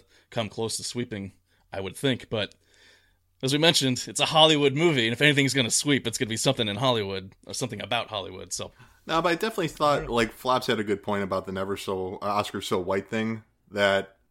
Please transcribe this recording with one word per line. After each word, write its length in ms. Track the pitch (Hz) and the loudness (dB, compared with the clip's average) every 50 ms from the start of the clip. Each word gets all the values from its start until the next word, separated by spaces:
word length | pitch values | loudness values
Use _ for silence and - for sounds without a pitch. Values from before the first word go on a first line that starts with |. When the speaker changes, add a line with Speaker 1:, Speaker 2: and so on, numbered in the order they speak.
| - _ _ _ _ _ | -10 _ _ _ _ _
Speaker 1:
come 180 | - 120 113 98 | -6 -6 -4 -4
close 280 | - - 113 110 - - | -4 -4 -4 -4 -4 -6
to 60 | 92 | -8
sweeping, 480 | - - 123 120 120 110 101 98 98 - _ _ _ _ _ _ _ - | -6 -6 -6 -6 -6 -6 -8 -10 -10 -12 _ _ _ _ _ _ _ -8
I 80 | 98 | -8
would 160 | 98 92 - | -8 -8 -6
think. 340 | - - 139 127 107 - - | -2 -2 0 0 -2 -4 -6
But 240 | - 110 98 - - _ _ _ _ _ - - _ _ _ _ _ _ _ _ _ _ - | -4 -4 -4 -6 -8 _ _ _ _ _ -20 -20 _ _ _ _ _ _ _ _ _ _ -2
as 100 | 131 139 | 0 2
we 60 | 147 | 4
mentioned, 460 | 156 170 165 - 139 131 127 123 - | 4 4 4 4 2 2 0 0 -4
it's 140 | 120 104 - | -6 -2 -2
a 60 | 143 | -2
Hollywood 480 | - 165 160 160 160 156 147 147 139 131 | 2 6 6 8 8 8 6 4 4 4
movie, 320 | 143 165 175 151 131 113 | 4 2 4 4 4 2
and 60 | 113 117 | 2 2
if 80 | - 143 | 4 4
anything's 320 | 151 143 139 139 131 127 | 4 6 4 2 2 2
gonna 160 | 139 123 107 | 0 0 0
sweep, 360 | - - - 147 143 120 - | 0 0 2 2 0 0 0
it's 100 | 120 107 | -2 -4
gonna 120 | - 131 104 | -4 -4 -4
be 80 | 113 | -2
something 320 | 107 - 139 127 - 117 104 | 0 0 0 0 0 -2 -2
in 80 | 101 | -2
Hollywood 560 | 101 135 131 123 113 101 95 95 95 95 95 - _ _ | 0 0 0 0 0 -2 -4 -6 -8 -10 -12 -18 _ _
or 100 | - 98 | -12 -8
something 280 | - - - - 101 98 | -8 -8 -6 -8 -10 -6
about 240 | 101 117 117 107 - | -4 -4 -4 -4 -4
Hollywood. 440 | 110 104 92 92 92 92 95 90 - | -6 -8 -8 -8 -12 -14 -12 -10 -10
So. 180 | - 98 - - - - - _ _ _ | -10 -10 -12 -14 -18 -20 -20 _ _ _
Speaker 2:
No, 160 | - 165 165 165 | -2 0 0 2
but 80 | 180 | 2
I 40 | - | 0
definitely 340 | - - 220 220 - 175 151 | 0 -2 -4 -2 -2 -4 -4
thought, 420 | - - 160 147 143 - - - | -2 0 2 2 2 2 0 0
like, 200 | 113 117 117 110 | 0 0 0 0
Flops 360 | - - - 127 127 127 123 | -2 -4 0 0 2 2 2
had 120 | - 120 110 | 0 0 0
a 60 | 107 | 0
good 180 | 101 104 98 - | 0 -2 -2 -2
point 220 | - 104 101 101 | -2 -2 -2 -2
about 220 | 92 95 95 90 | -2 -2 -2 -4
the 60 | 98 92 | -4 -4
Never 260 | 95 95 98 98 95 | -4 -4 -4 -4 -6
So, 400 | - - 98 92 92 92 101 - | -4 -4 -4 -4 -4 -6 -6 -6
uh, 60 | - | -4
Oscar 340 | 101 101 104 104 - - 104 | -2 0 0 -2 -2 -4 -8
So 180 | - - 113 95 | -4 -2 -2 -2
White 300 | 90 90 95 98 98 - | 0 0 0 -2 -2 -2
thing, 340 | - 110 110 110 113 110 - _ _ _ _ _ | -2 -2 -2 -2 -4 -6 -10 _ _ _ _ _
that 480 | - 101 101 98 98 98 98 - _ _ _ _ | -2 2 4 4 4 2 0 -2 _ _ _ _